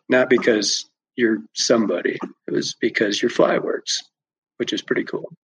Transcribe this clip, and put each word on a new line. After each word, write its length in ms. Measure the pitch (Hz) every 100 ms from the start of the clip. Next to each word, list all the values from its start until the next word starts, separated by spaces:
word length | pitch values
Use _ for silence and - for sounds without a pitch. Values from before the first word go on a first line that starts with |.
| -
not 180 | 127 127
because 640 | 120 123 110 101 - - _ _ -
you're 280 | 117 107 -
somebody. 640 | - - 127 98 90 - - - - -
It 40 |
was 220 | - - -
because 400 | 117 - 104 104
your 80 | 120
fly 300 | - - -
works, 420 | - - - - - _ _ _ _ -
which 160 | 120
is 80 | 104
pretty 220 | - -
cool. 280 | - - - -